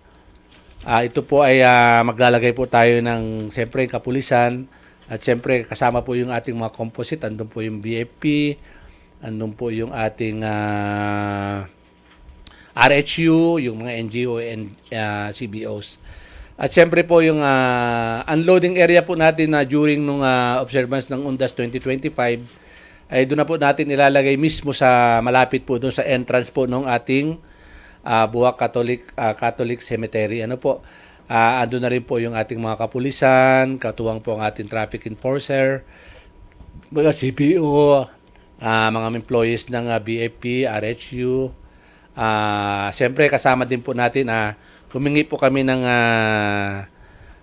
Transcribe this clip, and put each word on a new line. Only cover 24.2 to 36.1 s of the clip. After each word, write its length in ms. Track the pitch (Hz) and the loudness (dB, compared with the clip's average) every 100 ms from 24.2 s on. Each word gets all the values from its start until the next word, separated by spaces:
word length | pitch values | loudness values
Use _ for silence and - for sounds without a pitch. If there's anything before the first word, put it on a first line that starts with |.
| 135 | 2
mismo 400 | 139 156 - 143 | 2 0 -2 -6
sa 480 | 131 131 123 120 117 | 2 4 6 4 2
malapit 400 | 120 127 127 131 | 2 2 2 0
po 160 | - 120 | -2 -4
doon 160 | 131 | -2
sa 80 | 123 | -4
entrance 480 | 143 127 120 123 120 | -2 -2 0 -2 -2
po 160 | 139 127 | -2 -2
nung 240 | 123 135 | -2 -2
ating, 480 | 120 - 135 151 165 - - - - - - | -4 0 0 0 -6 -12 -20 -20 -20 -20 -16
ah, 240 | 135 113 110 | -2 0 0
Buwak 320 | 120 123 123 | 2 0 0
Catholic, 560 | 117 123 120 123 - - | -2 -2 -2 -4 -8 -4
ah, 180 | 117 107 | -4 -2
Catholic 460 | 117 - 120 120 | -4 -4 -6 -6
Cemetery. 580 | - 113 110 110 107 113 | -6 -6 -4 -4 -4 -4
Ano 160 | 113 127 | -6 -4
po, 240 | 139 - - - - - - | -4 -4 -8 -20 -20 -20 -2
ah, 320 | 117 113 127 | 2 4 2
andun 240 | 117 127 120 | 0 -2 -2
na 60 | |
rin 100 | 123 | -2
po 160 | 117 123 | -2 -4
yung 160 | 117 | -2
ating 240 | 113 110 117 | -4 -4 -4
mga 220 | 113 107 | -6 -4
kapulisan, 960 | 113 127 135 135 135 131 131 131 131 131 | -4 -4 -6 0 4 6 6 4 2 -2
katuwang 460 | 113 110 113 110 | -6 -4 -4 -4
po 160 | 113 110 | -4 -4
ang 80 | 107 | -4
ating 180 | - 104 | -6 -8
traffic 400 | 110 107 110 110 | -6 -6 -8 -12
enforcer, 800 | 107 127 139 135 135 135 135 - - - | -8 -4 -4 -2 0 0 -2 -8 -20 -20